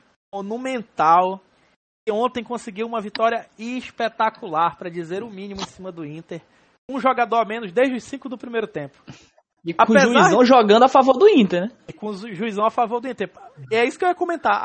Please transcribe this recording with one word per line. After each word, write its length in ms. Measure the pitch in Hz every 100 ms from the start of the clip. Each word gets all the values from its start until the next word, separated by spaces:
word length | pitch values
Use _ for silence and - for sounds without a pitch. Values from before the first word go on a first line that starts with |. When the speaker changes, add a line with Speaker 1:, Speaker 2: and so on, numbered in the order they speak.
| _ _ _
Speaker 1:
monumental, 1080 | 196 196 233 262 254 - - 156 175 185 190 _ _ _ _ _ _ -
que 60 |
ontem 320 | 208 247 247
conseguiu 420 | 220 240 233 190 233
uma 140 | 233
vitória 460 | 208 - 226 233 - _
espetacular, 1200 | 226 254 - - 226 - 220 - 202 156 170 -
pra 100 | 180
dizer 340 | 170 160 190
o 60 | 233
mínimo, 300 | 190 202 196
em 60 | 190
cima 240 | - 185
do 140 | 170 147
Inter. 340 | 156 - 170 _ _ _ _ -
Um 100 | 262
jogador 360 | 262 247 226 233
a 40 |
menos 280 | 202 226 202
desde 240 | 175 269 247
os 80 |
cinco 240 | - 277 240
do 100 | 247
primeiro 280 | - 233 214
tempo. 280 | 156 139 _ - - _ _ _ _
Speaker 2:
E 80 | 165
com 80 | 175
Speaker 1:
Apesar 260 | 220 277 254
Speaker 2:
o 40 |
juizão 260 | 262 370 214
Speaker 1:
de 60 | 247
Speaker 2:
jogando 340 | 254 214 220
a 40 | 262
favor 280 | 277 254 254
do 120 | 415
Inter, 340 | 339 190 175
né? 80 | 214 _ -
Speaker 1:
E 40 |
com 160 | - 214
o 60 |
ju-, 200 | 196 233
juizão 300 | 175 226 196
a 60 | 214
favor 300 | - 226 240
do 80 | 254
Inter. 220 | 226 185 - - - 131
E 60 | 220
é 80 |
isso 140 | 247 -
que 60 |
eu 40 | 359
ia 60 |
comentar. 480 | 349 349 339 226 208